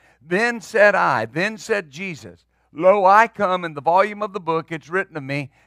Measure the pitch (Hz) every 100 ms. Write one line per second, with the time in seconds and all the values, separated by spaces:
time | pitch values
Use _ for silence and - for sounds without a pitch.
0 | _ _ 151 185 233 233 - 220 208 185
1 | 175 127 113 143 202 220 - 208 160 135
2 | 190 151 107 85 _ _ _ - 180 202
3 | 185 202 226 - 190 180 170 147 139 180
4 | 208 208 208 196 165 160 160 160 135 165
5 | - 151 135 143 135 _